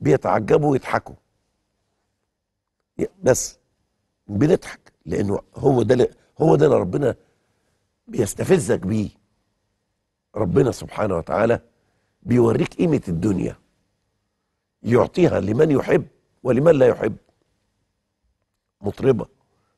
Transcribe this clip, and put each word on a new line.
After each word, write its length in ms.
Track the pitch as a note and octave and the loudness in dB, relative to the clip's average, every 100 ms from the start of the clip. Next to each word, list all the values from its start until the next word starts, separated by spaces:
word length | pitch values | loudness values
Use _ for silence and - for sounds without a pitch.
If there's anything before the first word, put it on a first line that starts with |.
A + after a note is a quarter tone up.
بيتعجبوا 720 | - C#3 G2 G2+ F#2+ D#3 D3 | 0 0 2 -2 2 2 2
ويضحكوا. 440 | C3+ - A2+ - - _ _ _ _ _ _ _ _ _ _ _ _ _ _ _ _ _ - | -2 -2 -6 -6 -16 _ _ _ _ _ _ _ _ _ _ _ _ _ _ _ _ _ -8
ي-، 80 | E2 _ | -8 _
بس 360 | F3+ B2 - - _ _ _ _ _ _ - | 0 0 -2 -14 _ _ _ _ _ _ -8
بنضحك 680 | G2+ D3 G3 - - _ _ - | -2 2 2 -2 -20 _ _ -8
لأنه 340 | F2 G2+ G2+ - - | -4 -4 -4 -8 -4
هو 260 | B2+ B2+ | 0 2
ده 120 | A2 | 2
اللي، 140 | B2 A#2+ - _ - | 2 0 -4 _ -2
هو 160 | D#3 D#3 | 2 4
ده 100 | D3 | 4
اللي 100 | A2 | 2
ربنا 380 | G2+ - C3 A2 _ _ _ _ _ _ _ _ - | 0 -2 -4 -4 _ _ _ _ _ _ _ _ -10
بيستفزك 720 | - G#2+ - A#2 F3+ A2+ G2 | -4 -4 -4 0 0 2 -2
بيه. 300 | F#2 A2 G2 - _ _ _ _ _ _ _ _ _ _ _ - | -2 -4 -4 -10 _ _ _ _ _ _ _ _ _ _ _ -6
ربنا 340 | A2 - C3+ | -2 0 0
سبحانه 440 | - D#2 - G#2 F2 | -2 -10 -6 -4 -4
وتعالى 440 | D#2 E2+ A2+ A2+ - _ _ _ _ _ | -4 0 0 0 -4 _ _ _ _ _
بيوريك 520 | - A#2+ A#2 A2+ - | -2 2 2 2 -2
قيمة 280 | - F3+ C#3+ - | -2 -2 -2 -4
الدنيا، 500 | D#3+ C3+ - - - _ _ _ _ _ _ _ _ _ _ _ _ | -4 -4 -4 -6 -8 _ _ _ _ _ _ _ _ _ _ _ _
يعطيها 580 | G#2+ A#2 F#2 - F3 F#2+ | 0 2 2 2 0 2
لمن 300 | F#2+ A2+ D#3+ | -2 0 2
يحب 360 | C3 - F3+ - _ _ _ | 2 0 -2 -2 _ _ _
ولمن 300 | C3+ B2 D#3+ | -2 2 4
لا 140 | D3 B2 | 4 4
يحب. 300 | G#2+ A2 - _ _ _ _ _ _ _ _ _ _ _ _ _ _ _ _ | 2 -2 -6 _ _ _ _ _ _ _ _ _ _ _ _ _ _ _ _
مطربة 460 | G2+ - C3 C3 - _ _ _ _ | -10 -2 0 0 -4 _ _ _ _